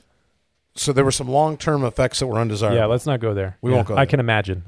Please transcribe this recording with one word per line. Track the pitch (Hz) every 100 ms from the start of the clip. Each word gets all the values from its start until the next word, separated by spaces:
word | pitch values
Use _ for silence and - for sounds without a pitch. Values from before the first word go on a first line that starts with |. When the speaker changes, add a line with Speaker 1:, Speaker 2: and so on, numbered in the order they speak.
| _ _ _ _ _ _ _
Speaker 1:
so | - -
there | 131
were | 139
some | 127 127
long-term | 135 156 151 - 151
effects | 127 - 127 -
that | 131
were | 110
undesirable. | 117 104 110 117
Speaker 2:
Yeah, | 107
let's | 123 151
not | 135
go | 113
there. | 101 95 92
Speaker 1:
We | 120
Speaker 2:
Yeah, | 127
Speaker 1:
won't | 98
go |
Speaker 2:
I | 104
Speaker 1:
there. | 135
Speaker 2:
can | 143
imagine. | 117 107 95 90